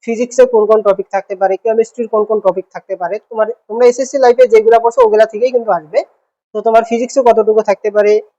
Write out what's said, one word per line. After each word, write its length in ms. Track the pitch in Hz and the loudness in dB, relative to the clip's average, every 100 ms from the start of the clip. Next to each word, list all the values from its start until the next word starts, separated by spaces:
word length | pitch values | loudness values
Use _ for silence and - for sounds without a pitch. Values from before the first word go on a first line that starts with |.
| - | -8
ফিজিক্সে 380 | 226 240 - 247 | -6 -4 2 2
কোন 100 | 220 208 | 2 2
কোন 100 | 220 208 | 2 2
টপিক 200 | 190 196 196 | -2 -4 -8
থাকতে 200 | - 190 | -8 -4
পারে, 120 | 196 190 | -2 -2
কেমিস্ট্রির 440 | 226 226 226 - 226 | -2 -2 -2 -4 -4
কোন 100 | 220 208 | -2 -2
কোন 80 | 214 196 | -2 -2
টপিক 200 | 180 185 | -4 -10
থাকতে 200 | 185 _ 185 | -18 _ -8
পারে, 140 | 175 208 _ | -8 -8 _
তোমার, 180 | 226 220 233 _ | -6 -6 -6 _
তোমরা 180 | 214 247 | 0 2
এসএসসি 260 | 247 262 285 254 | 2 -4 0 2
লাইফে 180 | 240 247 | 4 4
যেগুলা 240 | 214 220 233 | 4 2 2
পড়ছো 160 | 233 233 226 | 2 2 2
ওগুলা 200 | 214 214 | 4 0
থেকেই 200 | 208 247 247 | 0 -2 -2
কিন্তু 160 | 220 175 | -2 -4
আসবে। 220 | 151 208 - _ _ _ _ | -2 -6 -6 _ _ _ _
তো 40 | 214 214 | -6 0
তোমার 180 | 226 226 | 0 0
ফিজিক্সে 320 | 233 247 - 240 | -4 -4 0 2
কতটুকু 340 | 226 214 214 214 | 2 2 0 0
থাকতে 200 | 196 214 208 | -4 -2 0
পারে 180 | 208 214 208 | 2 0 -2